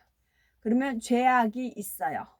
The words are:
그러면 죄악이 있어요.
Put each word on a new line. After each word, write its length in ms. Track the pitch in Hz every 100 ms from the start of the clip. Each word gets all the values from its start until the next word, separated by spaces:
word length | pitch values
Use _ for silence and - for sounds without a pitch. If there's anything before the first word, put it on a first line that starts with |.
| _ _ _ _ _ _
그러면 380 | 220 240 277 226
죄악이 760 | - 240 254 254 226 240 254 -
있어요. 500 | 196 - 165 143 - _